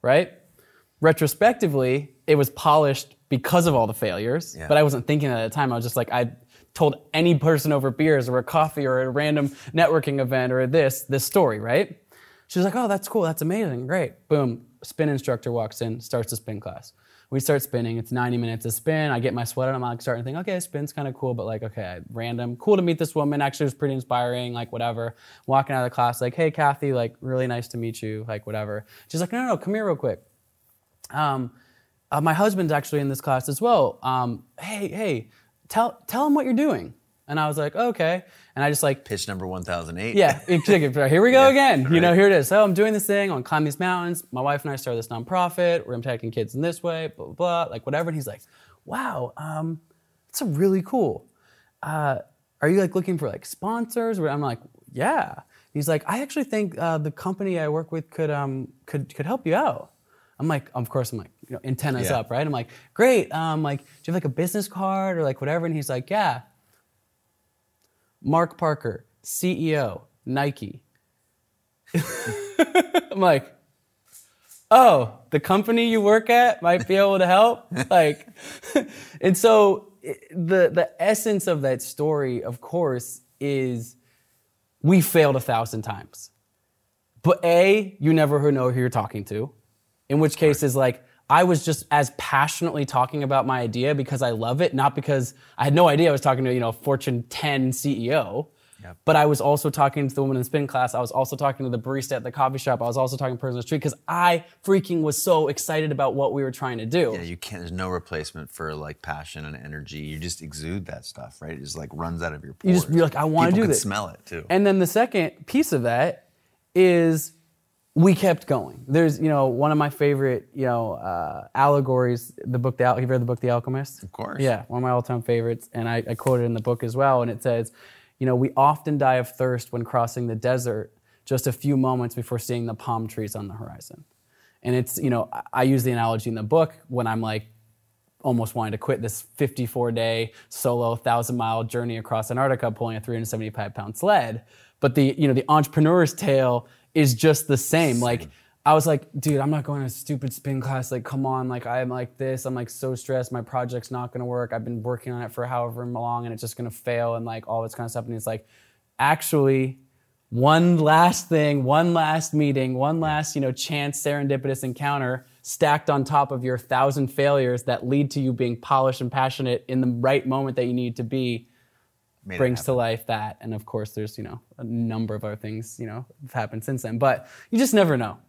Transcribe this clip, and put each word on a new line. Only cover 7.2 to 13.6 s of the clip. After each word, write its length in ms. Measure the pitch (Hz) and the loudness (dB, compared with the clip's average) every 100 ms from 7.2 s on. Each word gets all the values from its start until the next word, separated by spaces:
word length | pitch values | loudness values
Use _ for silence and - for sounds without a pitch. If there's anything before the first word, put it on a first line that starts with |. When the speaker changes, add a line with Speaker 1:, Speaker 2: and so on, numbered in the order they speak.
| 170 151 | 4 4
Speaker 1:
person 360 | 151 156 151 | 4 2 2
over 180 | 147 131 | 0 0
beers 380 | 117 156 143 123 | 0 2 2 2
or 80 | 127 | -2
a 80 | |
coffee 400 | 120 165 156 151 135 | 0 0 0 0 0
or 140 | 127 | 0
a 80 | 131 | 0
random 400 | 131 151 151 139 - - | 0 0 0 0 -4 -6
networking 480 | 156 160 160 147 139 | 2 4 4 0 -2
event 320 | 127 131 127 | 0 0 0
or 140 | 127 127 | 0 2
this, 380 | 160 135 127 | 2 2 -2
this 200 | - 135 | -4 -4
story, 340 | - 196 151 107 | 0 2 2 0
right? 380 | 110 139 - 170 _ _ - _ _ | 0 0 0 -8 _ _ -20 _ _
She's 160 | 185 | -2
like, 120 | 190 220 | 0 0
"Oh, 120 | 233 | 0
that's 200 | 196 - | -2 -2
cool. 140 | 226 | -2
That's 200 | 165 156 | 0 -2
amazing. 440 | 160 202 | -2 -2